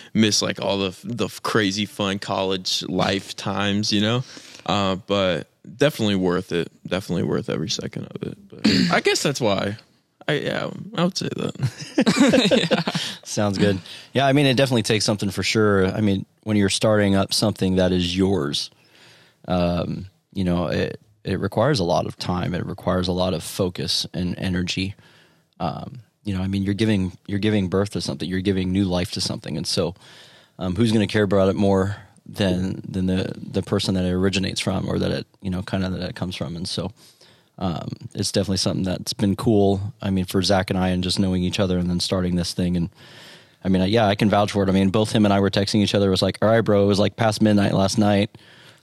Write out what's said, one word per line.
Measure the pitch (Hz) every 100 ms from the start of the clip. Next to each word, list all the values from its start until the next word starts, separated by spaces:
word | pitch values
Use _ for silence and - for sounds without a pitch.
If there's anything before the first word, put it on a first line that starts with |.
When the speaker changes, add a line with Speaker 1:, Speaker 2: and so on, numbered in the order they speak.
| -
Speaker 1:
miss, | 107 107 101
like, | 104 101
all | 104 98
the, | 98 - 98
the | 117 92 -
crazy | - 117 101 101 101
fun | - 101 101
college | - 98 95 95 92 - -
life | 92 - 98 - -
times, | 107 98 101 101 107
you | 104
know? | 107 120 - - - - -
Uh, | 101 98 95
but | - 101 95 80 - _ - 101
definitely | 143 - 107 98
worth | 92 90 92
it. | 85 - _ -
Definitely | 87 - 87
worth | - - -
every | - 78
second | - - - -
of | -
it. | - - -
But | - -
<clears throat> | - 175
I | 180
guess | 403 403
that's | 160 135
why. | 208 196 101 101 - _ _ - -
I, |
yeah, | 151 - - - - 196 220
I |
would | 180 -
say | - -
that. | - - 127 - - - 233 - 269 254 220 233
Speaker 2:
<laughs> | 170
Yeah. | - - - - -
Speaker 3:
Sounds | - - 104 95
good. | 104 95 - - -
Yeah, | 123 139
I |
mean, | 139 139
it | 123
definitely | 135 123
takes | 107 110 -
something | 104 101
for | 98
sure. | 92 113 107 98 95
I | 98
mean, | 107 95 - _
when | - 104
you're | 98
starting | - 113 107 101 98
up | 98
something | - 110 95 95 92
that | 90
is | 90 87 92
yours, | 95 95 71 73 - _ _ _ - - _ _ -
um, | 90 87 87 90 82 92 _ _
you | 98
know, | 90 87 85
it, | 95 - - _ _
it | - 92
requires | 98 - 123 131
a |
lot | 85 80 -
of | -
time. | - 90 87
It | 87 -
requires | 90 - 92 90
a |
lot | 90 92
of | 82
focus | - - 92 - 69 - -
and | - 90 -
energy. | 98 92 90 - 95 - - _ _ _ _ -
Um, | 85 - - 127 - _
you | 107 92
know, |
I | 95
mean, | 98
you're | 95 101
giving, | 110 104 92 - -
you're | 101
giving | 107 107 90
birth | 95 98
to | 92
something. | - 69 -
You're | 95
giving | 95 95 92
new | 95 98
life | 90 -
to | -
something. | - - - 80
And | 90
so, | - 85 90 - - - - _ -
um, | 92 90
who's | 117
gonna | 110 98
care | 107
about | 101 98 95
it | 92
more | 101 95 95 101 - _ -
than, | - 98 90 95 - -
than | 95 92
the, | 92 98 -
the | - 98
person | - 101 - 95
that | 90
it |
originates | 90 95 95 95 -
from | - 92 87
or | 92
that | 92
it, | - - _
you | 101
know, | 92
kinda | - 95 92
that | 87 90
it | -
comes | 92 -
from? | 76 85
And | 90
so, | - 92 - - _ - _ _ -
um, | 95 80 - - - -
it's | 104
definitely | 107 95 95
something | 104 92
that's | 92 87 -
been | - 101 92
cool. | 123 104 98 98 101 -
I | 101
mean, | 95 92
for | 98
Zach | 92 98 92
and | 92
I | 92
and | 92
just | 90 -
knowing | 98 92
each | 90 82
other | 95 90
and | 87
then | 87
starting | - 95 90 90
this | 85
thing. | - 90 90
And, | 82 - - - - - _ _
I | 95
mean, | 92 92
yeah, | 113 104
I | 104
can | 107
vouch | 101 104
for | 101
it. | 95
I |
mean, | 95 98
both | 110 107
him | 113 104
and |
I | 101
were | 98
texting | 104 98 110
each | 98
other. | 104 101
It |
was | 95
like, | 95 -
"All | 104
right, | 113
bro." | 107 101
It | 101
was, | 98
like, | 101 -
past | 113 110
midnight | 107 104 98
last | - 98 113
night, | 104 101 101 - - - - -